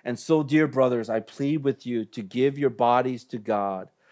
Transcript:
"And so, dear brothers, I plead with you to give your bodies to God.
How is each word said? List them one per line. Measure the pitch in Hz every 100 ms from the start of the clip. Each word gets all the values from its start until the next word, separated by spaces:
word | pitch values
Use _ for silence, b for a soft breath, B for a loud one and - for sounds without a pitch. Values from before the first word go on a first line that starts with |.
"And | - 120
so, | - 160
dear | 143 156 151
brothers, | 127 127 123 110
I | 110
plead | 110 - 139 156
with | 139 135 123
you | 120 110
to | -
give | 98 123 139 139
your | 139
bodies | 113 120 123 127 123 -
to | 120
God. | 104 104 98 95 98 _ b